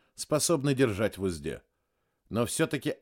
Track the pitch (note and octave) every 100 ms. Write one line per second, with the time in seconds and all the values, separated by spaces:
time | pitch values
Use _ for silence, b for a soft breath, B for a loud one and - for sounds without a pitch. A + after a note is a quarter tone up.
0 | _ - - D3+ - D#3+ C#3+ C3 B2+ G2
1 | G#2 - F#2+ D#2+ D2 B1 _ _ _ _
2 | _ _ - G#2 A#2+ - D#3+ D3 D3 -